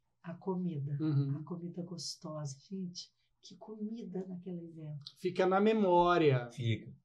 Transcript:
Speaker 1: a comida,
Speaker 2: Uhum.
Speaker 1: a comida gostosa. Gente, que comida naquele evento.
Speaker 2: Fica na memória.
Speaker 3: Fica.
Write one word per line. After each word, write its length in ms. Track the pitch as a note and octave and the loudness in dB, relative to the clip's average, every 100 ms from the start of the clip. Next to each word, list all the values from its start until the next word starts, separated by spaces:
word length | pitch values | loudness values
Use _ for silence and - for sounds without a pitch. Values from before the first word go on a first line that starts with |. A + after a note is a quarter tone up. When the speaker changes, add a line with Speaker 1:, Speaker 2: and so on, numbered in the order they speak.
| _ _ | _ _
Speaker 1:
a 120 | F3 | -14
comida, 640 | - F#3+ F3+ F3 D3 C#3+ C#3+ | -8 -4 -2 -2 -2 -4 -2
Speaker 2:
Uhum. 380 | D#3 C#3 C#3 D3+ | 2 2 2 -2
Speaker 1:
a 40 | |
comida 400 | - F3 E3+ F3 | -6 -8 -8 -8
gostosa. 720 | F3 D#3+ - - D#3+ D#3 C#3+ C3 - | -8 -8 -10 -10 -10 -8 -8 -10 -10
Gente, 420 | F#3+ F3 F3+ - _ _ _ | -8 -8 -10 -14 _ _ _
que 140 | - F#3+ | -20 -18
comida 680 | - G#3+ G#3+ A#3 F#3 F#3 F#3 | -14 -8 -6 -6 -8 -8 -8
naquele 360 | F3+ F#3+ F3 E3+ | -10 -8 -10 -10
evento. 480 | D#3+ D3+ D3 - - | -12 -10 -10 -12 -6
Speaker 2:
Fica 260 | F3+ F3+ F#3 | -4 2 4
na 140 | F#3+ | 6
memória. 880 | G#3+ A3+ F#3+ F3 F3 F3 D3+ B2+ A#2+ | 4 6 6 6 6 6 6 6 2
Speaker 3:
Fica. 420 | - A2+ G#2+ - - | -4 0 0 -4 -18